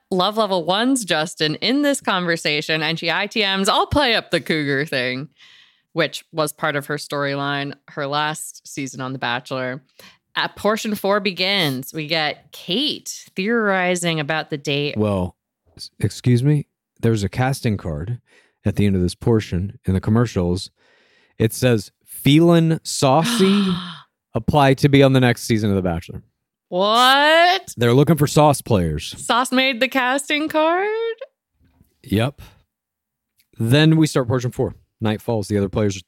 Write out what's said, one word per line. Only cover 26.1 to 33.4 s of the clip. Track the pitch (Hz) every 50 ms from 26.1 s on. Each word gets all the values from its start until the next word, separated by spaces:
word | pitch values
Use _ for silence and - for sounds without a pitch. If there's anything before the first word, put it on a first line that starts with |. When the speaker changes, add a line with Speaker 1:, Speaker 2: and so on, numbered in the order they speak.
| - - - _ _ _ _ _ _ _ _ _
Speaker 1:
What? | 180 180 190 208 220 240 254 254 269 277 285 302 320 330 339 359 370 381 381 - -
Speaker 2:
They're | - 120 120 120
looking | 131 147 - -
for | 135 151
sauce | 160 - 156 147 151 143 - -
players. | - 120 95 87 80 76 76 - - - - -
Speaker 1:
Sauce | - 240 233 262 - 254
made | 254 262 269 269 220
the | 262 254
casting | 262 269 247 247 262 285 - - 302 294 311 311
card? | - 311 311 320 339 359 392 415 427 453 453 453 453 453 539 - _ _ _ _ _ _ _ _ _ _ _ _ _ _ _
Speaker 2:
Yep. | - 98 104 113 139 - - - - _ _ _ _ _ _ _ _ _ _ _ _ _ _ _ _ _ _